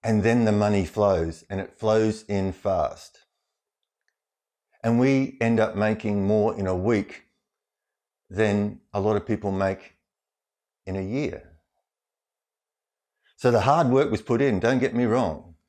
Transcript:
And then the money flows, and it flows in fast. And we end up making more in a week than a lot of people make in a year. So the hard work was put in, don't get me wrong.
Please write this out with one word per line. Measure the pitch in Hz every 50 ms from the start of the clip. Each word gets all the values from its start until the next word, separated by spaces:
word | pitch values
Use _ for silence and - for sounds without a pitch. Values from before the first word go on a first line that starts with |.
| -
And | 113 110 107 95
then | 117 117 123 117
the | 110
money | 104 104 104 104 104 98 90
flows, | - - 107 104 101 95 82 82 82 82 - - _
and | 98 95
it | 95 - _
flows | _ 113 110 110 110 110 110 107 107 -
in | - 101 98 95 95 95
fast. | - - 101 95 87 73 - - - - - _ _ _ _ _ _ _ _ _ _ _ _ _ _ _ _ _ _ _ _ _ _ _ _ _ _ _ _ _ _ _ _ _ _ -
And | 113 117 120
we | 127 135 135 135 135 - - -
end | 117 113 113 113
up | 110 - -
making | 98 107 107 110 107 - 107 104 101 95
more | 98 107 107 104 113 -
in | - 98
a | 92 92
week | 90 92 107 113 101 - - - - _ _ _ _ _ _ _ _ _ _ _ _ _ _ _ _ _ _ _ _ _ _
than | 92 98 110 104 101 104 101 104 - - _ _ -
a | 101
lot | 95 107 107
of | 101 104
people | - 110 - - 101
make | 95 95 98 95 98 - - - _ _ _ _ _ _ _ _ _ _ _ _ _ _ _ _ _ _ _
in | 95 92
a | 95
year. | 95 98 113 139 151 92 - - - - - _ _ _ _ _ _ _ _ _ _ _ _ _ _ _ _ _ _ _ _ _ _ _ _ _ _ _ _ _ _ _ _ _ _ _ _
So | _ - 123
the | 117 107
hard | 92 131 147 170 165
work | 123 123 135 147 -
was | 110 107
put | - - 120 117
in, | 139 139 110 90
don't | 110 117 131 127
get | 127 127 -
me | 120 123
wrong. | 110 110 127 117 85 76 69 - - - _ _